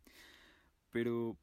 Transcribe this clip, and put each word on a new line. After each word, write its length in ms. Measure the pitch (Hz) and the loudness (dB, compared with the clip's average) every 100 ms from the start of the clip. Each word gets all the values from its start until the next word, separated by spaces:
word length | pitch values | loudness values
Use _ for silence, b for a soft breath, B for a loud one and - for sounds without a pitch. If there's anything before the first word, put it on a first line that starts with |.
| - B B B B B B _ _ | -20 B B B B B B _ _
pero 460 | 117 117 117 117 - | 0 2 2 0 -4